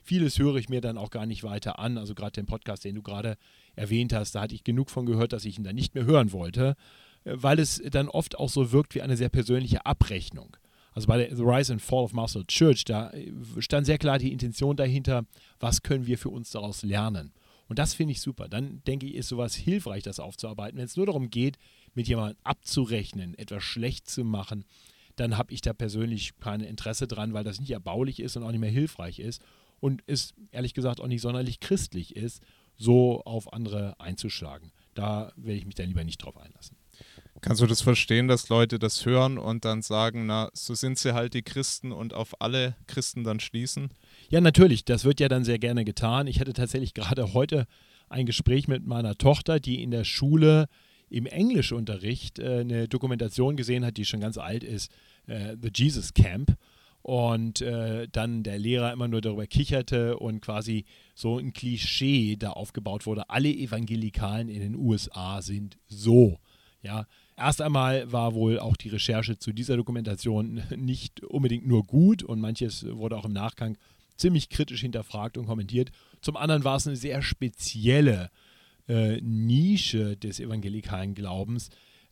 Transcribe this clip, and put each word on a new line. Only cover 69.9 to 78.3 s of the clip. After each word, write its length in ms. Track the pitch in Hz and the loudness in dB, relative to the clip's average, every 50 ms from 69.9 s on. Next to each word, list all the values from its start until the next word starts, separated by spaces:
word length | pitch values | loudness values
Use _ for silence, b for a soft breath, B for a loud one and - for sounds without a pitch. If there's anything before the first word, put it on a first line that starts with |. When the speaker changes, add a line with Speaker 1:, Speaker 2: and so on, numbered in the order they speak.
| 120 120 113 107 101 95 - 117 110 107 107 113 113 117 113 - | -4 -6 -4 -4 -6 -4 -2 0 0 0 0 -2 -4 -6 -8 -8
Speaker 1:
<laughs> 60 | 127 | -6
nicht 480 | 120 131 127 127 131 - - - - - | -4 -4 -4 -4 -4 -6 -12 -14 -16 -12
unbedingt 420 | - - 139 135 127 117 120 - | -6 -2 0 2 2 0 0 2
nur 200 | 131 120 110 104 | 4 4 4 4
gut 360 | - - 139 170 196 220 180 | 4 6 8 8 8 8 6
und 200 | - - 117 110 | 2 -4 -4 -4
manches 440 | 110 107 113 - 123 113 - - - | -2 -2 -2 -2 -4 -4 -4 -6 -8
wurde 300 | 110 110 113 110 113 113 | -8 -8 -6 -6 -6 -6
auch 100 | 110 104 | -6 -6
im 80 | 110 104 | -4 -4
Nachgang 440 | 101 101 113 - - 117 113 107 - b b b b b b b b | -4 -4 -4 -6 -6 -6 -6 -6 -8 b b b b b b b b
ziemlich 320 | - 180 180 156 - - | 2 4 4 4 2 0
kritisch 320 | - - 151 - 127 117 | -2 -2 -2 -2 -4 -6
hinterfragt 560 | 113 123 117 117 104 - - 107 104 117 - 123 | -6 -6 -6 -6 -8 -8 -8 -8 -6 -6 -6 -6
und 80 | 123 | -6
kommentiert. 460 | 107 117 113 101 95 110 120 131 127 b b b b b b | -4 -4 -4 -4 -2 0 0 0 0 b b b b b b
Zum 160 | b - 151 | b -6 -4
anderen 300 | - 147 156 156 151 135 | -2 0 2 2 2 2
war 100 | 135 135 | 2 2
es 100 | 139 - | 0 0
eine 120 | 147 143 123 | -2 -4 -4
sehr 240 | 117 139 127 135 | -4 -4 -4 -4
spezielle, 1080 | 113 - - - 135 123 - - - - - 113 107 117 131 147 151 139 110 92 90 87 | -4 -4 -4 -2 -4 -4 -4 -4 -8 -8 -4 2 4 6 8 8 8 6 6 4 0 -6